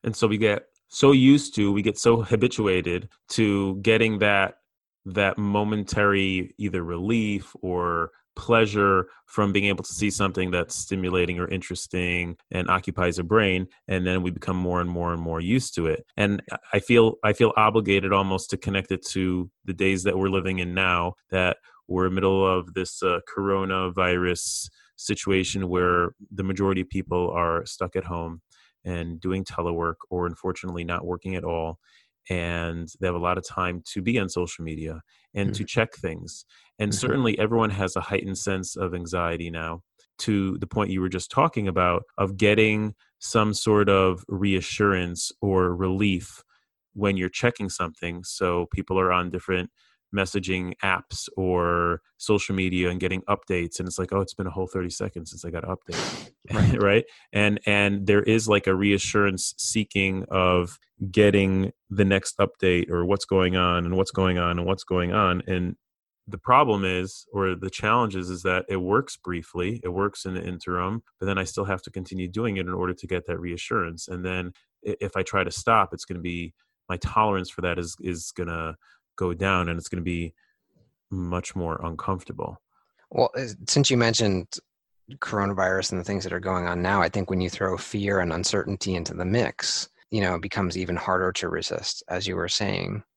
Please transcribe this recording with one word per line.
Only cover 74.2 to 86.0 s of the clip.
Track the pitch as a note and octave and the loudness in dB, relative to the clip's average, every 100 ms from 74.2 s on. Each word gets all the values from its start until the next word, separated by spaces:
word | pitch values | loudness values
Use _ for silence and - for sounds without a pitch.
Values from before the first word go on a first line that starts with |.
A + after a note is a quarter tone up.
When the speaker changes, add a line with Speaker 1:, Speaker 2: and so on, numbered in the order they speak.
Speaker 1:
then | F2+ F#2 F2+ - _ _ - | -4 -4 -6 -12 _ _ -8
i-, | G2 | -6
if | G2+ F#2+ | -4 -4
I | |
try | F#2 G2 | 0 0
to | F2+ | 0
stop, | - - A2+ F#2+ | -2 2 4 2
it's | F2 | -4
gonna | - F2+ | -10 -8
be, | F2 F2 E2+ _ _ _ - | -6 -6 -8 _ _ _ -10
my | F2+ | -6
tolerance | - A2 G#2+ F#2+ F#2 | -2 2 2 0 -4
for | - | -4
that | F2+ E2+ | -2 -2
is, | E2 - | -6 -8
is | - E2 - | -6 -6 -8
gonna | - E2+ E2 D#2+ D#2+ _ _ _ - | -8 -6 -6 -8 -10 _ _ _ -4
go | F#2 | -4
down, | F2 G2 F#2 E2+ | 0 0 2 0
and | E2+ | -4
it's | - | -6
gonna | F2+ | -6
be | E2+ E2+ E2 _ _ _ _ _ _ _ _ | -4 -4 -6 _ _ _ _ _ _ _ _
much | F#2+ F2 F2+ - F#2+ | -6 -4 -4 -4 -6
more | E2+ D#2+ | -6 -4
uncomfortable. | E2+ D#2+ - F#2 - - - - _ _ _ _ _ | -6 -6 -4 -6 -6 -10 -10 -12 _ _ _ _ _
Speaker 4:
Well, | - B2 - | 2 2 0
uh, | B2 G#2 - | -8 -10 0
since | D3 C#3 | 4 4
you | B2+ | 4
mentioned | A#2 A2+ G#2+ F#2+ F2 - _ _ _ _ - C#3 | 4 4 2 2 -4 -14 _ _ _ _ -20 -12
coronavirus | - G#2 G2+ F#2+ F#2 F#2+ F2+ | -4 -2 0 2 2 2 0
and | F#2 | -4